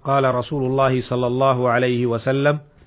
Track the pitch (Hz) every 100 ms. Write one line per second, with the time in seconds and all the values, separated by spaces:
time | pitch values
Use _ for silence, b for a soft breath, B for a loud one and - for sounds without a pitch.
0 | 139 139 131 123 120 147 131 135 135 127
1 | - 123 123 127 135 123 123 120 127 120
2 | 120 117 131 135 139 147 - -